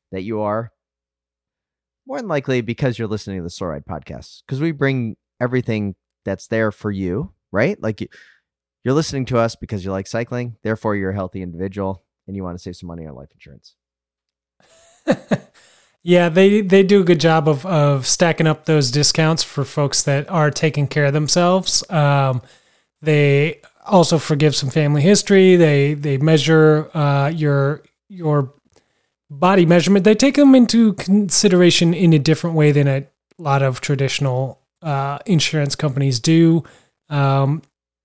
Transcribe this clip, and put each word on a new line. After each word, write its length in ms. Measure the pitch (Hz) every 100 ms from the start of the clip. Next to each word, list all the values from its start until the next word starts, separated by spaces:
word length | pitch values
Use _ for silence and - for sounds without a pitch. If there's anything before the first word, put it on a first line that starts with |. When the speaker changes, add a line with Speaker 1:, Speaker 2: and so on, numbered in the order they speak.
| _
Speaker 1:
that 100 | 95
you 180 | 98 110
are. 320 | 104 110 117 _ _ _ _ _ _ _ _ _ _ _ _ _ 269
More 140 | 277
than 80 | 220
likely 340 | 147 135 127
because 360 | 110 113 135 117
you're 100 | 110
listening 300 | 104 - 95
to 60 |
the 60 | 87
Slow 180 | - 90
Ride 180 | 73 -
podcast, 580 | 80 - 64 - - -
'cause 140 | 131
we 100 | 165
bring 460 | 143 139 135 113 - _ -
everything 540 | 123 127 120 110 101 92 _ _ 104
that's 200 | 98 -
there 260 | 113 110
for 200 | - 107
you, 420 | 98 92 95 180 _ _
right? 300 | 95 143 208
Like, 200 | 110 104
y-, 60 | - - _ _ _ _ _ _
you're 100 | 120
listening 320 | 143 160 139 123
to 140 | 120
us 160 | 117 -
because 280 | - 101
you 80 | 92
like 140 | 95 98
cycling, 520 | 113 120 123 120 113
therefore 340 | 107 110 110 104
you're 140 | 95
a 60 | 98
healthy 260 | 92 95
individual 640 | 90 82 95 98 95 92 _ _ -
and 80 | 98
you 80 |
wanna 160 | 90 87
save 160 | 95 87
some 100 | 87
money 220 | 85 78
on 80 | 65
life 160 | 71
insurance. 420 | _ - 65 _ _ _ _ _ _ _ _ _ _ _ _ _ _ -
Speaker 2:
<laughs> 320 | - - 214 - _ _ _ _ _ 170
Yeah, 220 | 175 175
they, 320 | 165 196 208
they 240 | 196 196
do 160 | 190 202
a 40 | 175
good 160 | 165
job 260 | 160 160 151
of, 180 | 139 185
of 400 | 160 143 139 123
stacking 400 | - 170 156 160
up 200 | 151 -
those 260 | 151 127
discounts 500 | 139 143 - 156 160
for 220 | - -
folks 400 | 131 - 143 -
that 260 | - 139 143
are 220 | 160 151
taking 340 | - 160 147 139
care 200 | 156 143
of 80 |
themselves. 760 | 147 156 175 175 185 185 - -
Um, 520 | 170 143 143 135 127 - _ _ _ _ _
they 600 | 151 151 143 139 156 - _ _ -
also 320 | 202 165 165
forgive 360 | - 147 151
some 160 | 131 135
family 320 | 160 147 147
history. 540 | 160 202 - 196 185 180
They, 380 | 160 143 139
they 240 | 151 147 135
measure, 720 | 156 160 139 160 156 151 156
uh, 380 | 160 143 139 139
your, 500 | 165 151 139 139 151 _ _ _
your 440 | 190 160 147 135 _ _ _ _ _ _ _ -
body 360 | 139 180 196 165
measurement. 380 | 175 160 196
They 100 | 190
take 220 | 214 269 285
them 200 | 277 262
into 360 | 233 226 226 190
consideration 960 | - 202 202 - 202 180 175 - 170
in 180 | 170 175
a 80 | 156
different 380 | 151 156 170 165
way 160 | 151
than 160 | 147 143
a 180 | 135 139 _ _ -
lot 240 | 156 139
of 180 | 135 127
traditional, 800 | - 139 135 - 139 127 131 - _ _
uh, 380 | 160 139 139 143 -
insurance 480 | 165 - 156 143
companies 460 | - 151 131 139 120
do, 460 | 160 165 165 165 - _ _ _ -
um, 540 | 143 139 135 135 156 - _ _ _